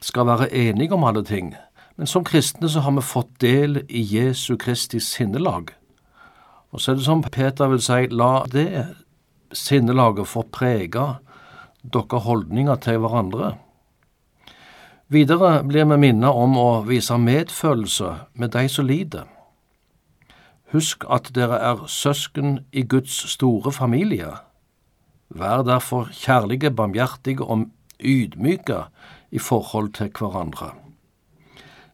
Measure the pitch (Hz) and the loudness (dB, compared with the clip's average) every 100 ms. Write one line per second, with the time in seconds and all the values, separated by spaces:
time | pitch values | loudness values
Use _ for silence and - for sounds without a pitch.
0 | - 123 120 120 131 127 117 104 165 190 | -8 0 2 2 2 2 2 2 0 2
1 | 127 107 101 101 90 - - _ _ - | 2 0 -2 -4 -6 -12 -20 _ _ -10
2 | 147 185 165 160 - - 165 156 139 139 | -2 -2 2 2 2 -2 -2 0 2 0
3 | 127 - - - 120 135 143 139 - 120 | 0 -4 -4 0 2 4 2 -2 -4 -6
4 | 104 107 127 127 - 117 123 120 - 117 | -2 0 0 0 -4 -4 -2 -4 -4 -6
5 | - - 107 123 175 87 80 - _ _ | -6 -4 -2 0 -2 -4 -8 -16 _ _
6 | _ _ - _ _ _ _ - - 131 | _ _ -20 _ _ _ _ -6 -2 0
7 | 131 160 131 131 135 135 135 127 123 123 | 2 2 0 0 -2 2 2 2 2 0
8 | 127 117 123 131 123 135 165 147 - - | 0 2 2 2 0 -2 0 -2 -8 -10
9 | _ _ _ _ _ - - 139 117 131 | _ _ _ _ _ -10 0 2 4 4
10 | 117 104 98 117 - - 127 113 85 123 | 4 2 -4 -6 -6 -2 0 0 -2 -4
11 | 143 131 _ - - - - _ 123 120 | -4 -6 _ -20 -20 -20 -20 _ -4 -4
12 | 104 123 107 113 82 110 143 139 120 113 | -2 -4 0 -2 0 -2 0 0 0 0
13 | 113 117 95 110 - - _ _ _ _ | 0 0 -2 -4 -6 -8 _ _ _ _
14 | _ _ _ _ - - - - - _ | _ _ _ _ -20 -20 -20 -20 -20 _
15 | - 147 139 170 185 151 135 147 151 147 | 0 4 4 4 4 4 2 2 4 6
16 | 139 110 127 120 123 127 120 113 104 123 | 6 6 4 4 4 4 4 2 2 0
17 | - 120 117 143 175 - 160 120 98 - | 2 2 4 2 0 -4 0 0 -2 -4
18 | 92 78 - 120 120 120 135 - 131 151 | -4 -8 -14 -8 -4 -2 -2 0 0 0
19 | 165 - - - _ _ _ _ _ _ | -2 -10 -14 -20 _ _ _ _ _ _
20 | _ _ _ - _ _ - 151 156 - | _ _ _ -20 _ _ -2 -2 -2 -6
21 | - 127 - 127 120 117 120 110 87 - | -4 -4 -2 -2 0 0 0 -2 -6 -4
22 | 147 143 - 147 143 135 - 135 120 131 | -2 -2 -4 -4 -2 -2 -4 -6 0 0
23 | 135 - - - 131 107 127 139 127 123 | 0 -10 -8 0 2 2 -2 -2 0 0
24 | 208 117 78 - - _ _ _ _ _ | 0 -2 -6 -14 -20 _ _ _ _ _
25 | _ _ _ 82 95 123 123 127 - 127 | _ _ _ -8 -2 0 2 0 0 -4
26 | 117 - - 127 104 127 147 117 104 104 | -4 -8 2 2 4 0 -2 0 -2 0
27 | 127 - 135 135 - 110 - _ _ - | -2 -4 -6 -6 -2 -2 -4 _ _ -6
28 | 127 135 98 - 131 185 - 92 - _ | 2 2 0 -2 -2 -2 -2 -6 -6 _
29 | - - _ - - 117 - 107 104 - | -20 -20 _ -8 0 0 0 -4 -4 -6
30 | 104 - 104 92 78 - - - - _ | -8 -6 -6 -6 -8 -8 -14 -16 -20 _
31 | _ _ _ _ _ - - - _ | _ _ _ _ _ -20 -20 -20 _